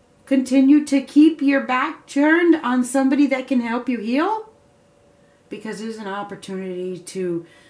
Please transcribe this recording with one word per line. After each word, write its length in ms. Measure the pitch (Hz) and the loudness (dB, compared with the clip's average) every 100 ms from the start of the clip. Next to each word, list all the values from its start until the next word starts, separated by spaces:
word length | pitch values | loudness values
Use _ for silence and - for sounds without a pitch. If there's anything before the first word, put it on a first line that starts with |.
| _ _ - | _ _ -2
Continue 600 | 269 254 269 269 294 294 | -2 2 4 6 4 4
to 160 | 277 | -2
keep 400 | 269 285 311 320 | 2 6 6 4
your 200 | 277 277 | 0 0
back 460 | 226 254 302 - - | 0 -2 -4 -8 -6
turned 480 | 277 294 339 349 311 | 0 2 4 4 2
on 260 | 247 254 | 2 -2
somebody 440 | 247 269 269 285 277 | 0 0 2 2 2
that 200 | 262 262 | 0 -2
can 140 | 254 | -2
help 280 | 233 233 247 | -2 -4 -4
you 100 | 247 | -6
heal? 500 | 208 262 359 440 427 - _ _ _ _ _ _ _ _ - | -2 -2 -2 -4 -8 -20 _ _ _ _ _ _ _ _ -16
Because 300 | 214 220 190 | -14 -12 -10
there's 180 | 220 220 | -10 -10
an 100 | 202 | -10
opportunity 880 | 196 202 196 - 190 190 180 185 175 | -8 -10 -12 -12 -10 -8 -8 -8 -10
to 480 | 175 190 180 170 165 _ _ | -10 -6 -4 -6 -8 _ _